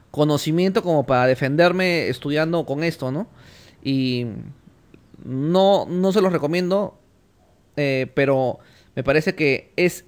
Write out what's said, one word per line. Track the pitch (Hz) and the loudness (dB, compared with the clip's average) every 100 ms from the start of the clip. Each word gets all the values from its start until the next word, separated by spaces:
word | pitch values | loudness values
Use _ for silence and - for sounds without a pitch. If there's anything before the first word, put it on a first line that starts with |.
| _ | _
conocimiento | - 151 147 - 160 190 190 | 0 2 2 0 0 2 0
como | 175 156 131 | 0 0 2
para | 127 127 | 2 2
defenderme | 131 135 147 175 180 185 170 110 | 2 0 2 2 2 0 0 -2
estudiando | 127 147 147 160 170 135 | -4 -4 -2 0 -2 -2
con | 139 | -4
esto, | 165 160 131 | -4 -4 -6
¿no? | 143 226 - - - - _ | -6 -8 -14 -20 -20 -20 _
Y | - 135 131 123 120 110 104 135 - _ _ - _ - | -4 -2 -2 -2 -6 -10 -14 -18 -20 _ _ -20 _ -20
no, | - 131 147 180 196 196 - | -10 -6 0 2 4 4 0
no | 175 190 | 0 0
se | 196 | 2
los | 185 | 2
recomiendo, | 170 143 175 180 196 202 - _ _ _ _ _ _ _ - | 0 0 -2 0 -2 -4 -10 _ _ _ _ _ _ _ -4
eh, | 143 131 127 | -2 -2 -2
pero | - 139 135 127 - - _ _ - | 0 2 2 0 -4 -12 _ _ -4
me | |
parece | 131 147 156 185 | 0 0 0 0
que | 147 131 - - | 0 0 -4 -2
es | 175 - | 0 -2